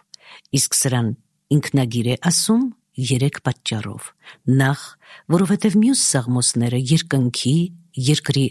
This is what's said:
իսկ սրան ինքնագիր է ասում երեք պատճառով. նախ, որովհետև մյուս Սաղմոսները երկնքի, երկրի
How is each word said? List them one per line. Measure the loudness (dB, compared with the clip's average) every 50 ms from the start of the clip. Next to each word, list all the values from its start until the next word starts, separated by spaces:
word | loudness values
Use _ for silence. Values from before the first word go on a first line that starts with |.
| _ _ -20 -20 _ -20 -20 -20 -10 _
իսկ | -2 -2 -2 0 -2
սրան | -2 0 0 0 0 0 -2 -4 -6 _ _ _ _ _ _
ինքնագիր | 0 0 0 0 0 0 0 0 -2 -2 -2 -2
է | -2 -2
ասում | 0 0 0 0 0 2 2 2 0 -2 -4 -10 _ _ _
երեք | -8 -4 -2 0 0 0 -2 -2 -2
պատճառով. | -4 -4 -4 -4 _ -6 -6 -6 -6 -8 -10 -12 -14 -18 -20 _ _ -20 -20 -6 _ 2 2
նախ, | 4 2 2 0 -2 -6 -14 -20 _ _ -20 -20 -18 -4
որովհետև | 0 0 2 2 2 0 0 0 2 2
մյուս | 4 4 4 2 2 0
Սաղմոսները | 0 0 0 0 0 0 0 0 0 0 0 0 0 0 -2
երկնքի, | 0 2 2 0 2 0 0 0 0 0 -2 -2 0 0 2 2 0 -2 -4 -12 _ _ -10
երկրի | -4 0 0 0 0 0 -2 0 0 0 -2